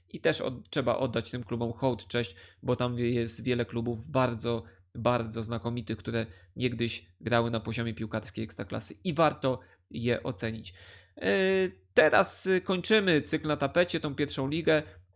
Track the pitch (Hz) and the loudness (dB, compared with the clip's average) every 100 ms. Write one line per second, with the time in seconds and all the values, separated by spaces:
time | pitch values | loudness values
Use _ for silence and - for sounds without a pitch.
0 | _ - 160 151 - 120 - 151 117 113 | _ -2 0 0 -2 -6 -6 -2 0 2
1 | 127 113 - 123 - 120 117 113 135 117 | 0 -2 -4 -8 -6 -4 -4 0 0 -2
2 | - 120 120 - - _ 127 127 123 120 | -2 -2 -2 -8 -20 _ -2 0 0 0
3 | 120 120 113 113 117 120 117 117 117 113 | 0 0 -2 -4 -2 0 0 -2 -4 -4
4 | - 135 127 113 117 117 - - _ 120 | -2 0 0 0 -2 -4 -6 -18 _ -2
5 | 113 123 113 117 110 117 120 120 113 110 | 2 2 0 -6 -4 -4 -4 -4 -4 -6
6 | - 117 110 - - - 123 117 117 - | -4 -4 -4 -8 -18 -4 -2 0 -4 -4
7 | - _ - 120 117 113 104 113 117 107 | -12 _ 0 2 2 -2 -4 -4 -4 -6
8 | 110 110 - - 110 - 104 110 - - | -6 -6 -6 -8 -8 -8 -8 -6 -8 -6
9 | - 151 156 147 135 123 - _ _ 113 | -4 2 2 4 -2 -2 -6 _ _ -4
10 | 117 120 135 - 113 113 110 - - - | 0 0 -2 -4 -6 -6 -12 -18 -20 -20
11 | _ - - 196 190 190 185 - _ - | _ -6 0 2 2 2 0 -4 _ 4
12 | 156 208 180 - 185 185 - 185 - 220 | 6 6 4 0 2 0 2 -2 4 4
13 | 196 151 - 151 156 147 139 175 175 165 | 6 4 2 -2 0 0 2 2 2 0
14 | 156 135 143 - 135 156 160 156 - - | -4 -2 -2 -2 -2 0 4 2 2 -12
15 | _ | _